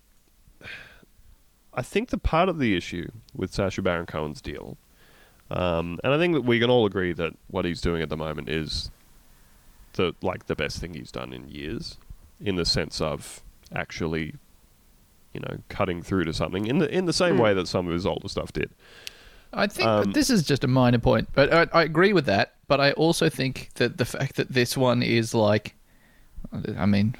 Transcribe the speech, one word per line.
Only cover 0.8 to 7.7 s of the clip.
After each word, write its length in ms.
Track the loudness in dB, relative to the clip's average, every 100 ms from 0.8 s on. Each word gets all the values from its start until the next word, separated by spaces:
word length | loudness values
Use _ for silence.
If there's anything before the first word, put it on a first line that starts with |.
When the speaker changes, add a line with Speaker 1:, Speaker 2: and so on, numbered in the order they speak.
| -18 -20 _ _ -20 -20 _ _ _
Speaker 1:
I 80 | -8
think 280 | -4 -2 -2
the 80 | -2
part 300 | 0 2 2
of 120 | 2
the 180 | 2 2
issue 320 | -2 -8 -8 -12 -16
with 200 | -8 -6
Sacha 280 | -2 -2 0
Baron 240 | 0 0 -2
Cohen's 360 | -4 -6 -6
deal, 360 | -10 -12 -12 -16 _ _ -20 -20 _ _ -8
um, 480 | -2 0 0 -2 -4
and 120 | 0
I 40 | 0
think 160 | 2
that 80 | 2
we 180 | 2 2
can 100 | 4
all 160 | 4 4
agree 260 | 2 -2
that 220 | -2 -4 -6 -8
what 180 | -4
he's 160 | -2